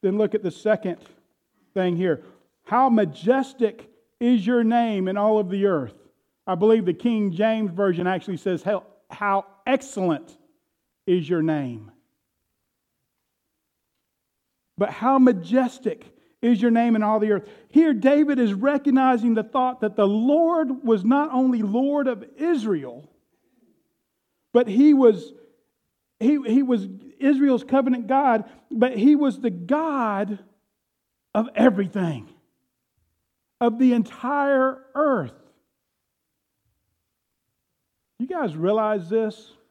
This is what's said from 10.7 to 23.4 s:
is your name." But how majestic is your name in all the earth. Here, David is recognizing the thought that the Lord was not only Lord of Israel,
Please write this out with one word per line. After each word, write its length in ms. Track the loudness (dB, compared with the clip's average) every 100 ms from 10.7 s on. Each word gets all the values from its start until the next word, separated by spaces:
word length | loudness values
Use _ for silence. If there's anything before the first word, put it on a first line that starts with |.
| _ _ _ -2
is 240 | -2 0
your 120 | -2
name." 500 | 0 -2 -6 -10 -16 _ _ _ _ _ _ _ _ _ _ _ _ _ _ _ _ _ _ _ _ _ _ _ _ _ _ _ _ -6
But 120 | -4
how 300 | -2 0 4
majestic 920 | 4 4 0 0 0 -4 -8 -8 -16 _ _ _
is 200 | 0 2
your 100 | 2
name 240 | 2 2 0
in 80 |
all 160 | 0 0
the 120 | 0
earth. 160 | -2 -4 -20 _
Here, 240 | 2 4
David 460 | 4 2 2 2 2
is 140 | 0
recognizing 840 | 0 0 0 0 2 2 2 0 -2
the 80 |
thought 380 | -2 -2 -2 -2
that 140 | -6 0
the 120 | 2
Lord 760 | 2 2 2 2 0 -2 -4
was 220 | 0 0 2
not 260 | 0 0
only 300 | 0 0 0
Lord 460 | -2 0 0 0 -2
of 160 | -4 -10 -8
Israel, 720 | -2 -2 -2 -4 -6 -16 -20 _ _ _